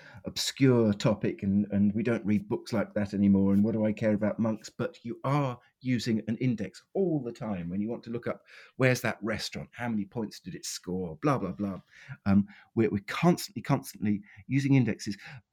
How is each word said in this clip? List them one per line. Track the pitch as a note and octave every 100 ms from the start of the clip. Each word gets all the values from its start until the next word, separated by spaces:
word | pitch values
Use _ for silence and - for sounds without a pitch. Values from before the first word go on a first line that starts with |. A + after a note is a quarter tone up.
| - - -
obscure | - - - C3+ A#2+ A2
topic | G2+ A#2+ G2+ A2 -
and, | G2 G2 G#2
and | G2+ G#2
we | G#2+
don't | A#2 A2+ G2
read | G#2 -
books | A#2 -
like | A2 F2+ G2+
that | G2
anymore, | G2 G2+ G2 G2
and | G2
what | G#2+
do | A2 G#2+
I |
care | G#2 A2
about | G#2 G#2+ F#2+
monks? | A2+ G#2+ -
But | - A#2 -
you | A#2 A#2+
are | C3+ D3 C3+ B2 _ _
using | B2+ B2 B2 A2 -
an | A2+
index | B2+ A2 - - -
all | F#3+ F#3 D#3
the | A#2
time | A#2 A2 F#2+ E2+
when | F#2+
you | G#2+
want | A2
to | A#2
look | A#2 A#2
up, | - _ - - -
"Where's | C3 B2+
that | A2+ -
restaurant? | G#2 G#2 - - C#2+
How | - A#2+
many | G#2+ G2
points | A#2+ G#2+ -
did | F#2
it | D#2+ -
score?" | - - F#2 F2 D2+
blah, | D3 B2+
blah, | F#2
blah. | F#2 G2+ F#2 - - - - G2+
Um, | G2+ G2+ - _ A2+
we're, | A2
we're | G2+ -
constantly, | - F3 F3 - -
constantly | - C3+ - - G#2+ G#2 - - -
using | C3+ C#3 C#3
indexes. | A2 - A2 G2+ - C#3 -